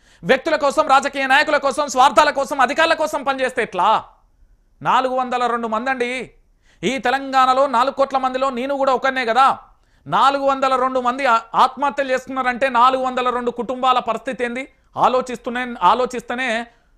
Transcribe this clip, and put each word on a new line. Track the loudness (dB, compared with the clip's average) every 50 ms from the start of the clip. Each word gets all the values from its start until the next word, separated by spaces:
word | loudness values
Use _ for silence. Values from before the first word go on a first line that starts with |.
| _ _ _ _ 0
వ్యక్తుల | 0 0 0 0 0 -2
కోసం, | 0 0 0 0 0 2
రాజకీయ | 4 4 4 2 0 -2 -4 0
నాయకుల | 2 2 2 4 2 0
కోసం, | 0 0 -2 -2 -2 -4
స్వార్థాల | 0 2 4 4 6 6 4 4 4
కోసం, | 2 0 -4 -2 0 0
అధికారుల | 0 2 2 2 2 2 2
కోసం | 0 -2 -4 -4 -4 -4
పనిచేస్తే | -4 -2 -2 -2 -2 -2 -2
ఎట్లా? | -4 -4 -2 0 2 2 2 0 -2 -6 _ _ _ _ _ _ _ _ _ _ _ _ _ -6
నాలుగు | -2 0 0 0 0 0 -2
వందల | -2 -2 -2 -2 -2 0
రెండు | -2 -2 -2 -4
మంది | -4 -4 -4 -2 -2
అండి | -4 -2 -4 -4 -6 -8 -10 -12 -16 _ _ _ _ _ _ _ _ _ -4
ఈ | -4 -2
తెలంగాణలో, | -2 0 0 -2 -2 -2 0 2 4 4 4 4 4 2
నాలుగు | 2 2 0 0 0 0
కోట్ల | 0 0 0 0
మందిలో | -2 -2 -2 -2 -2 -2 -2
నేను | -2 -4 -4 -4 -2
కూడా | -2 -2 -2 -2
ఒకనే | -2 -2 -2 -2 -2 -2
కదా. | 0 2 4 4 4 2 -2 -8 _ _ _ _ _ _ _ -8
నాలుగు | -4 0 2 4 4 2 2 0
వందల | 0 0 0 0 0 0
రెండు | 0 0 -2 -2 -2
మంది | -2 -2 -2 0 0
ఆ-, | 2 2 0 0 -2 0
ఆత్మహత్యలు | 2 2 2 0 -2 -4 -4 -2 -4 -2 -2
చేసుకున్నారంటే | -4 -4 -4 -6 -6 -4 -4 -4 -2 -2 -2 0
నాలుగు | 2 4 4 4 4 2 -2
వందల | -4 -4 -2 -2 -2
రెండు | -2 -2 -4 -4
కుటుంబాల | -6 -4 -6 -6 -6 -2 0 2 2 2
పరిస్థితి | 0 -2 -4 -4 -6 -8 -6 -6 -6
ఏంది? | -6 -6 -8 -10 -12 _ _ _ _ -2
ఆలోచిస్తూనే, | 0 2 2 2 0 -2 -4 -8 -8 -8 -6 -6 -6 -6 -8 -4 2 2
ఆలోచిస్తేనే | 4 4 4 0 -2 -4 -6 -8 -6 -6 -4 -4 -2 -4 -4 -6 -8 _ _ _ _ _